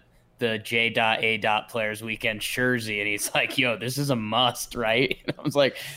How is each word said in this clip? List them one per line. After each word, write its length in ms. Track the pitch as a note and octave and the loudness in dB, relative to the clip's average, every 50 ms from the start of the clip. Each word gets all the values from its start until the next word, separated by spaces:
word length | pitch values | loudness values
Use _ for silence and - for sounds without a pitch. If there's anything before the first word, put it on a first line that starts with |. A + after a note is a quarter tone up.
| _ _ _ _ _ _ _ - | _ _ _ _ _ _ _ -2
the 200 | B2 A2+ A2 G#2+ | -2 0 0 -2
J 320 | G#2+ - A#2 A#2 A#2 A#2 | -2 -2 0 2 2 2
dot 320 | A2+ A#2+ A2+ A2 A2+ - | 2 2 2 2 2 2
A 140 | A2+ A2+ A2 G#2 | 0 0 0 0
dot 300 | A2 A2 G#2+ A2 - - | 2 2 2 0 -2 -4
Players 340 | - A#2 G#2+ G#2+ G#2+ G#2 | -4 -4 -2 -2 -4 -6
Weekend 380 | A2+ A2+ A2 - - A2+ G#2+ G#2 | -6 -8 -6 -4 -2 -2 -2 -4
jersey, 600 | - - - B2+ B2+ B2+ B2 A#2 A2+ A2 G#2 G2+ | -4 -4 -2 0 2 2 2 2 0 -2 -2 -2
and 80 | G2+ G#2 | -2 -2
he's 240 | G#2 G2+ - - - | -2 -2 -2 -2 0
like, 220 | D3 A#2 - - | 0 0 0 0
"Yo, 200 | C3+ B2+ B2 A2 | 0 0 0 0
this 200 | F#2+ A2 B2 B2 C#3 | -2 -4 -4 -2 -2
is 120 | D3 C#3 | 0 0
a 60 | C3 | 0
must, 580 | A2+ G#2+ G#2+ A2 B2 B2+ A#2+ - - - - - | 0 0 0 2 4 4 4 2 -2 -6 -8 -6
right?" 420 | B2 A2+ A2 A2+ B2 C#3 - - - | -2 0 2 4 4 2 2 0 -4
<laughs> 40 | - | -6
And 80 | - - - | -10 -8 -6
I 40 | |
was 120 | - C#3 B2 | -4 0 4
like, 220 | C#3+ C#3 B2+ - - - - - | 4 4 4 2 -2 -10 -12 -14